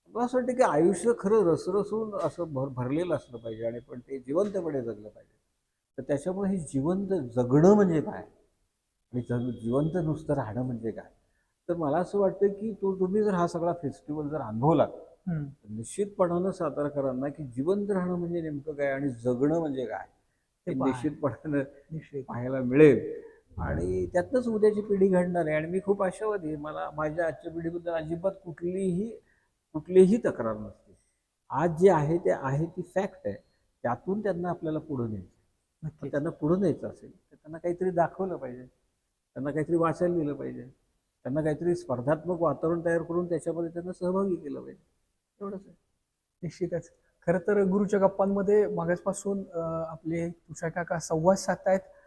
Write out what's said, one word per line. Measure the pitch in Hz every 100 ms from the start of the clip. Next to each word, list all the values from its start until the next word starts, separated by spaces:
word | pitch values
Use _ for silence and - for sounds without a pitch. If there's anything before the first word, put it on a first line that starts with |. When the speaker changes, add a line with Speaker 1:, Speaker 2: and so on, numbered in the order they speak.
| _
Speaker 1:
मला | 208
असं | 240 254
वाटतं | 247
की | 247
आयुष्य | 233 151 170 196 226 233
खरं | 196 220
रसरसून | 180 151 - 202 202 214 220 202 165
असं | - 170
भर-, | 135 139
भरलेलं | 127 123 147 180
असलं | 151 - 120
पाहिजे | 117 110 113
आणि | 120
पण | - 123
ते | 123 135
जिवंतपणे | 127 156 208 196 165 143
जगलं | 117 104 107
पाहिजे. | - - _ _ _ _ _ _ -
तर |
त्याच्यामुळे | 127 139 180 185 196
हे | 190
जिवंत | 147 135 143 190 196
जगणं | 190 123 123 120 139 170
म्हणजे | 208 190 160
काय | - 95 - _ _ _ _ _ _ _ _
आणि | 123
जग-, | 117 123 127 107
जिवंत | 110 131 156
नुसतं | 180 156 147 -
राहणं | 139 113 110
म्हणजे | 127 117 113
काय? | 98 - _ _ _ _ _ -
तर |
मला | 170 151 156
असं | 180 202
वाटतं | 196 190 202
की | 196 220
तो, | 196 196 190
तुम्ही | 185 208
जर | 214
हा | 185 175
सगळा | 170 170
फेस्टिवल | 170 139 - - 151 147
जर | 151
अनुभवला, | 123 110 139 160 110 - - - -
Speaker 2:
हम्म. | 160
Speaker 1:
तर | 143 - 104
निश्चितपणानं | 107 113 - 202 202 180 175 185
सातारकरांना | 175 160 135 147 143 135 127 139
की | 143
जिवंत | 139 117 147 202 202
राहणं | 190 180
म्हणजे | 180 170 170
नेमकं | 160 147 147
काय | 143 139
आणि | 135 143
जगणं | 117 120 120 143 165
म्हणजे | 156 131
काय, | 117 98 - _ _ _ _ _ -
Speaker 2:
ते |
Speaker 1:
हे | 131
Speaker 2:
पाहा. | 135
Speaker 1:
निश्चितपणानं | 123 147 147 139 113 156 143 135 - -
Speaker 2:
निश्चित. | 160 - 143
Speaker 1:
पाहायला | 127 117 127 135
मिळेल | 127 131 151 113 - - - - _ -
आणि | - 147 180 185 175
त्यातनंच | 175 175 254 233
उद्याची | 214 214 208
पिढी | 208 196 196
घडणार | 180 180 175 156
आहे. | 151
आणि | 160
मी | 185
खूप | 190 202
आशावादी | 190 180 214 208 156
आहे. | 151
मला | 151 156 160 151
माझ्या | 156 156 165
आजच्या | - 170
पिढीबद्दल | 165 165 170 170
अजिबात | 165 156 170 190 190
कुठलीही, | 180 151 175 185 190 175 226 220 _ _ _ _ _
कुठलीही | - 160 185 185 233
तक्रार | 233 127 113 107
नसते. | 104 - _ - _ _ _ _ -
आज | 123 170 156
जे | 190
आहे | 165 147 170
ते | 180
आहे, | - 131 139 165
ती | 185
फॅक्ट | 175 - 190 -
आहे. | 104 101 _ _ _ _
त्यातून | 120 123 - 202
त्यांना | 208 175 175
आपल्याला | 175 160 156
पुढं | - 135 117
न्यायचं. | 104 92 _ _ _ _ _ 156
Speaker 2:
नक्कीच. | - 143
Speaker 1:
त्यांना | 143 151
पुढं | - 151 185
न्यायचं | 196 - 107
असेल | - - -
तर | _
त्यांना | - - 160
काहीतरी | 175 175 185
दाखवलं | 175 160 - 190 160
पाहिजे, | 131 123 127 _ _ _ _ _ _
त्यांना | - 139
काहीतरी | 143 151 165
वाचायला | 165 151 180
दिलं | 175 147
पाहिजे, | 139 131 127 127 - _ _ _ _
त्यांना | 127 143
काहीतरी | 156 151 170
स्पर्धात्मक | 175 - 123 123 160 165 175
वातावरण | 165 139 160 170
तयार | 165 170
करून | 160 170 175
त्याच्यामध्ये | 165 - 170 170
त्यांना | 170 175
सहभागी | 180 180 185 196 170
केलं | 151 131
पाहिजे. | 131 131 _ _ _ _ _ -
एवढंच | 202 190 262
आहे. | - _ _ _ _ _ _
Speaker 2:
निश्चितच. | 170 - 175 170 - _ _ _ -
खरं | 175
तर | 175 208
गुरुच्या | 196 196 202 202
गप्पांमध्ये | 190 196 196 196 190 208 202
मागासपासून, | 170 165 175 - 185 202 196
अ, | 190 170 165 165 160
आपले | 160 160 165 170
तुषार | 175 - 156 165
काका | 180 170 170
संवाद | - 165 160 190
साधतायत | - 180 - 190 - -